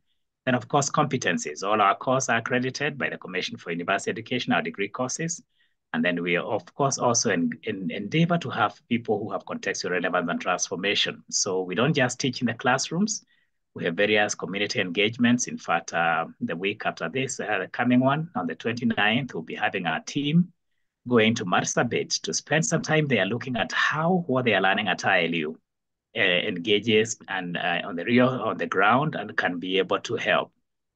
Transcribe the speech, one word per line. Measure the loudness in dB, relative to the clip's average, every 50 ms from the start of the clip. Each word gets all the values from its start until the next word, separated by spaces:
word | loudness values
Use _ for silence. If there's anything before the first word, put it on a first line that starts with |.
| _ _ _ _ _ _ _ _ -2
Then, | 0 0
of | 0 0 0
course, | 0 0 0 2
competencies. | 2 0 0 2 0 0 0 0 0 0 -2 -6 -8 -4
All | -2 0 2 4
our | 4 4 4
courses | 2 0 0 0 0 2 0
are | 0 0
accredited | 0 0 0 0 0 -2 -4 -4 -4 -4 -4 -4
by | -4 -4
the | -4 -6
Commission | -10 -6 -6 -4 -4 -4 -8
for | -10 -8 -6
University | -6 -4 -2 -2 -2 -2 0 -4
Education, | -4 -6 -6 -4 -4 -4 0 0
our | 0 0
degree | 0 -2 -4 -4 -6 -6
courses. | -4 -4 -4 -4 -4 -4 -4 -6 -6 -8 -12 _ _ _ _ _ _ _ _ -8
And | -4 0 0
then | 0 0 0 0
we, | 0 0
of | 0 0 0 -4 -4 -6 -6 _
course, | 0 0 0 0 2
also | 2 2 2 2 2 2
en-, | 2 2 2 0 -2 -4 -6 -6
en-, | -6 -4 -6 -6
endeavor | -6 -6 -6 0 2 2 4 4 2 0
to | -2 -2
have | -2 0 0 0 -2 -4 _ -2
people | -2 -2 0 0 -2 -2
who | -2 -4
have | -6 -6 -6
contextual | -6 -8 -6 -4 -4 -4 -4 -2 -2
relevance | -2 0 0 0 0 0 0 0
and | -2 -2
transformation. | 0 0 0 0 -2 -4 -4 -2 0 0 2 2 0 -2 -4 -8 -10 -6
So | -2 -2 -2 0 0 -2
we | -2 -2 0
don't | 2 2 2 4
just | 2 2 0 0 -2
teach | -4 -4 -2 0
in | -2 -2
the | -2
classrooms. | 0 0 0 2 2 0 -2 -2 0 0 0 -2 -6 _ _ _ _ _ _ _ _ _ _ -10
We | -4 -2
have | -2 0
various | 2 2 4 4 4 2 2 -2
community | -6 -6 -6 -4 -4 -4 -2 -2 -2
engagements. | -2 -2 0 2 2 2 2 2 4 4 4 4 0
In | -4 -8
fact, | -8 -4 -2 -2 -2 -2 -2 -2
uh, | 0 2 2 2 0 -2 -4 -6 -8
the | -6 -6 -4
week | -2 -2 -4 -4 -2 -4
after | -4 -4 -4 -6 -4
this, | -4 -4 -4 -4 -6 -6
uh, | -4 -4 -2 -2
the | -4 -4
coming | -2 0 2 4 4 6
one, | 6 4 2 0 -2 -4 -6
on | -6 -4 -4
the | -6
twenty-ninth, | -4 -4 -4 -4 0 0 0 2 2 2 2 2 0 -2 -4 -8
we'll | -8 -8
be | -8 -6
having | -4 -4 -2 -2 -2 -2
our | -2 -2 -4
team | -4 -6 -4 -2 0 4 4 4 4 4 _ _ _ _ _ _ _ _ _ _ -2
going | 4 4 6 6 6 4
to | 2 0
Marsabit | 0 0 0 0 0 0 0 0 0 0 -2 -2 -2 -4 -6
to | -4 -4 -6
spend | -6 -4 0 0 0 0
some | 0 -2 -2
time | 0 0 0 0 2
there | 2 2 2 2
looking | 0 -2 -4 -4 -4 -2
at | -2 -2 -2
how | -2 -2 0 0 0 0 0 2 2 2 2
what | 0 0 2 2
they | 2 2
are | 4
learning | 4 4 2 2 0 -2
at | -2 0 2
I | 2 2 4 2
L | 2 0
U, | -2 -2 -4 -6 -10 _ _ _ _ _ _ _ _ _ _ -2
uh, | 0
engages | 2 2 2 2 0 -2 -4 -4 0 2 2 2 2 4 4 4 4 2 -2 -10 -10 -8
and, | -8 -6 -6 -6 -6
uh, | -4 -2 -2 -2 -2 -4
on | -6 -6
the | -6 -2
real, | 2 4 4 4 4
on | 2 0 -4 -4 -2
the | -2 -4
ground | -2 0 2 4 4 4 4 2 0 -2
and | -4 -8 -6 -4
can | -2 0 0 -2 -2
be | -4 -2 0 0
able | 2 2 0 -2
to | -2 -2 -4
help, | -2 0 2 2 2 2 -2 _ _ _ _ _ _ _ _ _